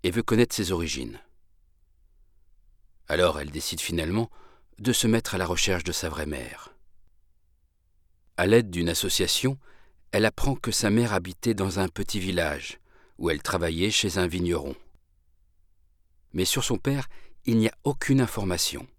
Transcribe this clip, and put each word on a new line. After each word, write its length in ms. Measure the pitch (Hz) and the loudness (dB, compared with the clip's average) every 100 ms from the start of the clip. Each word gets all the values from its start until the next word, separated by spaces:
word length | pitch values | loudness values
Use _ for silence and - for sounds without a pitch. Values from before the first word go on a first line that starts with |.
et 80 | 90 | 0
veut 120 | 101 | 0
connaître 320 | - 113 120 | 2 4 4
ses 180 | - 92 | 2 -2
origines. 480 | 90 82 67 60 55 - _ _ _ _ _ _ _ _ _ _ _ _ - _ _ _ _ - | -2 -2 -4 -8 -12 -20 _ _ _ _ _ _ _ _ _ _ _ _ -20 _ _ _ _ -4
Alors 320 | 80 90 76 | 2 2 2
elle 100 | 73 | -6
décide 300 | 76 - 78 | -6 -6 -6
finalement 500 | - 82 78 101 117 - - - - - | -4 -2 -2 -2 -4 -8 -20 -20 -20 -4
de 140 | 110 | 0
se 140 | 117 113 | 2 4
mettre 280 | 113 - | 2 0
à 40 | 95 | -4
la 80 | 87 | -2
recherche 380 | 90 - 92 | 0 2 0
de 80 | 87 | -2
sa 160 | 82 85 | -4 -4
vraie 180 | 78 76 | -4 -6
mère. 480 | 69 60 - - - - - - _ _ _ _ _ _ _ _ _ _ _ _ - | -6 -10 -14 -18 -20 -20 -20 -20 _ _ _ _ _ _ _ _ _ _ _ _ 0
À 100 | 92 | 6
l'aide 240 | 113 107 | 6 4
d'une 180 | 87 85 | 0 0
association, 680 | 82 98 - 87 - 131 135 - - - _ - | 0 0 0 2 2 0 -2 -12 -20 -20 _ -2
elle 140 | 104 | 2
apprend 320 | 107 - 139 135 | 2 2 0 0
que 160 | - | -2
sa 180 | - 107 | 0 2
mère 220 | 110 120 | 4 2
habitait 420 | 98 87 90 - | 0 -4 -4 -2
dans 240 | 101 95 95 | 0 0 0
un 100 | 92 | -2
petit 320 | - 92 104 | -2 -4 -2
village 580 | 92 87 80 71 - - _ - _ - | -2 -2 -2 -4 -10 -16 _ -20 _ -4
où 120 | 85 | -2
elle 120 | 76 | -2
travaillait 480 | - 95 82 82 101 | -2 0 0 0 0
chez 280 | - 98 95 | 2 0 0
un 80 | 90 | 0
vigneron. 480 | 87 87 80 71 65 - - _ _ _ _ _ _ _ _ _ _ _ _ _ | 0 0 -2 -4 -10 -16 -20 _ _ _ _ _ _ _ _ _ _ _ _ _
Mais 120 | 82 | -4
sur 200 | 92 - | 0 0
son 140 | - 117 | 0 -2
père, 300 | - 139 - - - - | 0 -2 -4 -12 -16 -8
il 140 | - 113 | 0 2
n'y 100 | 110 | 2
a 60 | - | 0
aucune 360 | 147 135 - 135 | -4 -2 2 4
information. 680 | 120 - 98 87 - 69 - | 4 0 -2 0 -2 -4 -12